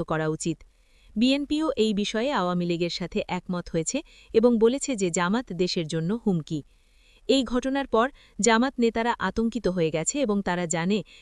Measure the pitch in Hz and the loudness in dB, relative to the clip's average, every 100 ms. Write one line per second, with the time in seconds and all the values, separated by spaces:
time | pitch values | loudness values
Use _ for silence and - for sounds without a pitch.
0 | 165 160 156 156 170 156 - _ _ _ | -4 -2 -2 -2 -4 -6 -10 _ _ _
1 | - 208 247 277 285 302 311 - 220 202 | -10 0 2 2 0 -2 0 0 0 0
2 | 202 220 254 269 180 180 175 170 175 - | -2 -2 -2 0 0 0 -2 -2 -4 -4
3 | 175 208 - 180 - 175 - 170 160 269 | -6 -6 -4 -6 -6 -8 -4 -4 -2 -4
4 | - - - - 240 233 226 269 - 233 | -6 -16 -2 4 4 6 4 2 -2 -2
5 | 185 165 175 226 262 175 180 - 156 165 | -2 0 0 0 -2 -2 -2 -2 -4 -2
6 | 165 226 214 175 147 156 - _ _ _ | -2 -2 0 -2 -2 -6 -8 _ _ _
7 | _ - - 269 226 247 254 277 269 220 | _ -6 2 2 2 -2 -2 -2 0 2
8 | 254 - - - 208 226 262 - 233 233 | 0 -2 -14 0 4 4 2 2 0 2
9 | 233 226 190 208 226 220 190 180 160 160 | 0 0 -2 0 -2 0 -2 0 0 0
10 | 160 294 247 202 190 175 175 170 170 208 | -2 -2 0 0 -2 -2 -2 -2 0 -2
11 | - - | -4 -14